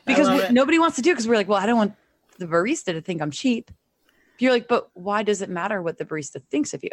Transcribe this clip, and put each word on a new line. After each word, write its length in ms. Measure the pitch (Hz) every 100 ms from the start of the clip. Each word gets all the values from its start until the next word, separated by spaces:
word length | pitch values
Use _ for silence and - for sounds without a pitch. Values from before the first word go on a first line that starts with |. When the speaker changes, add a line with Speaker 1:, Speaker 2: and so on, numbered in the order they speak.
| -
Speaker 1:
Because 220 | 269 269
Speaker 2:
love 80 | 269
Speaker 1:
what 80 | 190
Speaker 2:
it. 40 |
Speaker 1:
nobody 260 | 247 262 330
wants 160 | 330 311
to 40 |
do, 140 | 247 349
'cause 120 | 226
we're 80 | 233
like, 120 | 190
"Well, 120 | 202
I 60 | 202
don't 120 | 233
want 160 | 208 - _ _ _ -
the 100 | 175
barista 440 | 170 202 320 -
to 100 | 160
think 200 | 151 170
I'm 100 | 151
cheap." 400 | 139 262 233 - - _ _ _ _ _ -
You're 120 | 254
like, 160 | 247 -
"But 220 | 240 -
why 300 | - 185 208
does 180 | 208 196
it 80 | 196
matter 320 | 175 185 208
what 160 | 165 160
the 60 | 151
barista 360 | 156 143 127 -
thinks 240 | 294 -
of 100 | -
you?" 60 | -